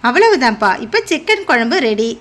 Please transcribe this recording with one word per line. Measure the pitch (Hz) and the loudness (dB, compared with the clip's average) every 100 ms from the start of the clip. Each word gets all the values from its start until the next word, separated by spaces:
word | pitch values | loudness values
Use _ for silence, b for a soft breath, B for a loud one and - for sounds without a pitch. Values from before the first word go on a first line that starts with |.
| 240 | 0
அவ்வளவுதான்ப்பா, | 277 453 370 247 214 208 - | 2 4 4 0 0 0 -2
இப்போ | 220 427 440 | -2 -4 -2
சிக்கன் | 320 - 415 392 | -4 -2 -2 0
குழம்பு | 247 233 359 240 | 0 2 0 0
ரெடி | 208 226 233 | 0 -2 -6